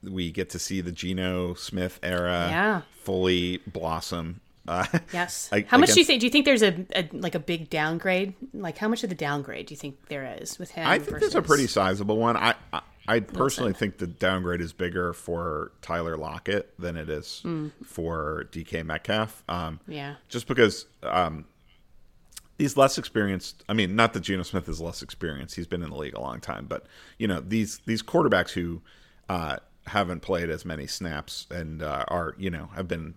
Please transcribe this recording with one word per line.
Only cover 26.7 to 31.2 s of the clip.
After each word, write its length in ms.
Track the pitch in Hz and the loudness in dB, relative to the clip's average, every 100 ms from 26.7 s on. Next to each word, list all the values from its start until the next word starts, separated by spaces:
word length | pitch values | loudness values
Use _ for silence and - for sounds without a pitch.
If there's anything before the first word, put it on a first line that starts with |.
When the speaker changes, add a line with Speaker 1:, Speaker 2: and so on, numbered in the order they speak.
| - - - - - | -8 -10 -20 -20 -4
Speaker 1:
you 80 | 107 | 0
know, 140 | 87 | 0
these, 400 | 92 110 104 - - | 0 0 0 -4 -2
these 160 | 113 | -4
quarterbacks 480 | - 165 147 98 87 | 2 4 6 4 2
who, 320 | - 85 85 - - - - - | -2 -4 -6 -12 -20 -20 -20 -4
uh, 280 | 92 80 67 - _ - | -4 -2 -6 -8 _ -2
haven't 320 | 104 92 85 | 0 0 -2
played 280 | - 90 85 | -2 0 0
as 160 | 78 | -4
many 220 | 87 78 69 | -4 -8 -6
snaps 640 | - 90 76 | -6 -6 -6